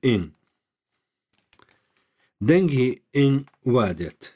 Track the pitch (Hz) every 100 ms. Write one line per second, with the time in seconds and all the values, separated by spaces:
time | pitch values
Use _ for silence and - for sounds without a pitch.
0 | 131 110 82 _ _ _ _ _ _ _
1 | _ _ _ _ _ _ _ _ _ _
2 | _ _ _ _ 104 170 180 139 127 -
3 | _ 143 139 139 139 _ 131 123 104 82
4 | 82 - -